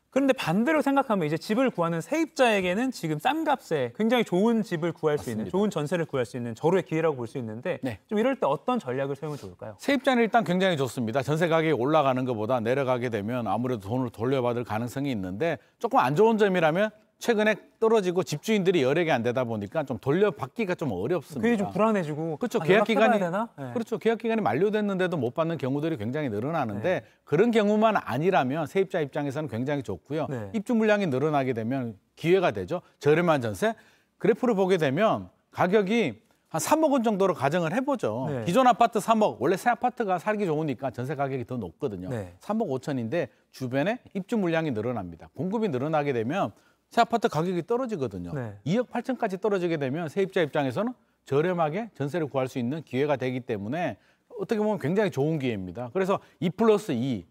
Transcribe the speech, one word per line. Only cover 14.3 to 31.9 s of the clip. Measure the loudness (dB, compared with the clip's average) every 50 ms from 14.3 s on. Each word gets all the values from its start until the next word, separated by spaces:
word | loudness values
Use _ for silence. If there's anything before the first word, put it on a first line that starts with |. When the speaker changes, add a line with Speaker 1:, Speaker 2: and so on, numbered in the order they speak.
| 0 0 0 0 0 -2 -4
Speaker 2:
가능성이 | -4 -4 -4 -4 -6 -6 -4 -4 -4
있는데 | -4 -4 -4 -6 -4 -2 -2 -2 -4 -6 _ _ _ -8
조금 | -4 0 2 2
안 | 2 4 4
좋은 | 4 4 4 6
점이라면 | 4 4 4 4 4 4 4 4 2 0 -2 -4 -10 _ _ _ -6
최근에 | -2 0 2 2 4 2 0 0 -4 -14 _ 0
떨어지고 | 2 4 4 4 2 2 0 0
집주인들이 | -2 -2 -4 -6 -2 0 2 2 4 4 4 4
여력이 | 4 4 4 2 2 2
안 | 2 2
되다 | 2 0 0 0 -2
보니까 | -2 -2 -6 -6 -4 -4 -4 -4
좀 | -4 -6 -4
돌려받기가 | -2 0 2 2 2 2 0 -2 -8 -8 -6 -6 -4 -4 -4
좀 | -4 -4 -4
어렵습니다. | -4 -4 -2 -2 -2 -4 -4 -6 -6 -2
Speaker 1:
그게 | 0 0 2 0
좀 | -2 -2
불안해지고 | 0 2 2 2 2 0 -2 -4 -4 -6 -6 -6 -4 -4
Speaker 2:
그렇죠. | -4 -2 -2 0
Speaker 1:
"아, | 4
Speaker 2:
계약 | 4 4 6 6 4
Speaker 1:
연락해봐야 | 4 4 4 4
Speaker 2:
기간이 | 4 2
Speaker 1:
되나?" | 0 0 -2 -4 -4 -6 -8 -12
네. | -10 -8 -6
Speaker 2:
그렇죠. | -6 -6 -6 -4 -2
계약 | 0 0 0
기간이 | 0 -2 -2 0 0
만료됐는데도 | 0 2 2 2 2 2 2 0 0 0 0 0 0 0 0 0
못 | -2 -2 0
받는 | 0 -2 -2 -2 -2
경우들이 | -2 -2 -2 -2 -2 -2 -4 -4
굉장히 | -4 -4 -4 -4 -4 -2
늘어나는데 | -2 -4 -4 -2 -2 -2 -4 -4 -4 -2 -2 -2 -2 -2
Speaker 1:
네. | -4 -10 _ _ _
Speaker 2:
그런 | 0 2 2 4 4
경우만 | 4 2 4 4 4 4 4 4 2 2
아니라면 | 0 -2 -2 0 2 2 4 4 2 2 0 -2 -4
세입자 | -2 0 -2 -2 0 0 -4
입장에서는 | -4 -2 -4 -4 -4 -4 -4 -6 -6 -6
굉장히 | -4 -4 -2 -2 -2 -4
좋고요. | -4 -6 -8 -8 _ -6 -6 -4 -4 -4
Speaker 1:
네. | -6 -6 -6 -6 -6
Speaker 2:
입주 | -6 -2 0 2
물량이 | 2 4 4 4 2 2 0
늘어나게 | 0 0 2 2 2 2 0 0
되면 | -2 -2 -2 -2 -2 -4 -4 -6